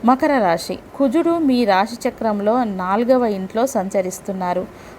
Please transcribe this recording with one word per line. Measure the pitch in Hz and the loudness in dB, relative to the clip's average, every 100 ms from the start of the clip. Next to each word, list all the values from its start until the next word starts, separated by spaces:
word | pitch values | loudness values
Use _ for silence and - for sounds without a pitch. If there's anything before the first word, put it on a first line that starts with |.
| 226 | 2
మకర | 262 311 277 | 2 2 2
రాశి. | 196 170 - 185 - - | 2 0 -2 -10 -12 -2
కుజుడు | 269 277 330 339 | 0 2 0 2
మీ | 294 247 226 | 2 2 4
రాశి | 190 220 240 262 | 2 2 -2 -6
చక్రంలో | 240 226 208 202 240 | -2 -2 0 2 2
నాలుగవ | 233 190 185 202 240 262 240 | 0 -2 -2 0 2 2 2
ఇంట్లో | 196 190 220 254 | -2 -4 -2 0
సంచరిస్తున్నారు. | 214 190 196 185 185 - 190 180 175 190 - - | 0 -2 -2 -2 -6 -8 -4 -2 -2 -4 -12 -20